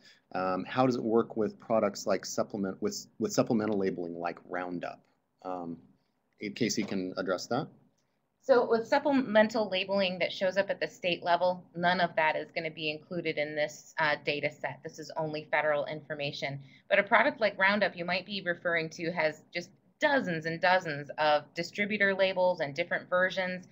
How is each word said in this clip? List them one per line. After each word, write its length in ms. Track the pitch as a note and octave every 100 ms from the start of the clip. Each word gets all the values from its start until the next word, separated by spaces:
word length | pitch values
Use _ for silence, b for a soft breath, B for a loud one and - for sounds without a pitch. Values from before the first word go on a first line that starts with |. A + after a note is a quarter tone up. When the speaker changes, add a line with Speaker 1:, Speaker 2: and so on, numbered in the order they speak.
| b b _
Speaker 1:
Um, 300 | - F#2 F#2 -
how 180 | B2+ C3
does 80 |
it 80 | A#2+
work 340 | A2+ A2+ G#2+ A2+
with 220 | G#2 -
products 480 | - A2+ G2+ - G#2+
like 180 | F#2+
supplement, 560 | - - G#2+ G#2+ F#2+ -
with, 260 | G#2 - - -
with 140 | G#2+
supplemental 460 | C3+ C3 A2+ G#2+ G2+
labeling 360 | F#2+ F2 E2+
like 240 | E2+ E2+ E2 -
Roundup? 520 | F2+ F2+ F2 D#2 - _ _ _ _
Um, 360 | F#2 F#2 E2+ E2 - _ _ _ _ - G#2
Casey 280 | G2+ A2 -
can 320 | G2 G2 F#2 F#2+
address 300 | F#2 F2 -
that. 200 | A#2+ F#3 - _ _ _ _ _ _
Speaker 2:
So 260 | - B3 -
with 180 | A3+ A3+
supplemental 840 | C#4+ D4 C4+ A#3 G#3+ A3 A3+ G#3
labeling 480 | F#3 G3 G3 F#3 F3+
that 120 | E3+
shows 280 | - F#3+ F#3
up 100 | G3
at 120 | F3+
the 60 | D3+
state 360 | - F3+ E3+
level, 420 | F3+ E3+ F3+ F3+ -
none 260 | E3+ F3 F3+
of 140 | E3+ D#3+
that 200 | D#3 D3+
is 140 | D3
gonna 160 | E3+ E3
be 200 | D#3+ D#3
included 480 | D3+ - F3 D#3+ D3+
in 180 | D3+ D3+
this, 380 | D3+ - - -
uh, 180 | D#3 D3
data 260 | - D3 C#3+
set. 300 | - C#3 -
This 140 | D#3+ -
is 120 | D3+ -
only 320 | D#3 D3+ D#3
federal 360 | D3+ D3+ D3 -
information. 760 | D#3 - D3+ C#3+ C#3 C#3+ C#3 B B -
But 80 | G3
a 40 |
product 380 | G3 G#3+ C#4 D4
like 180 | G#3 -
Roundup 380 | F#3+ G#3 F3+ F3
you 80 |
might 220 | F3 F#3 F#3
be 160 | G3
referring 460 | F3 E3+ F3 E3+ D#3+
to 200 | E3 E3
has 300 | F3+ D#3 - -
just 180 | F3 F3 _ _ -
dozens 460 | D4 C#4 F3+ E3 E3
and 140 | E3
dozens 500 | F3+ F#3 E3 C#3+ C#3+ -
of 260 | D3+ D3 -
distributor 600 | - E3+ - G3+ G#3+ G3
labels 460 | F#3+ F#3+ F#3 F3+ E3
and 140 | D3
different 360 | C#3+ E3+ F3+ D3+
versions. 560 | F3+ F#3 F#3 F#3 F#3 -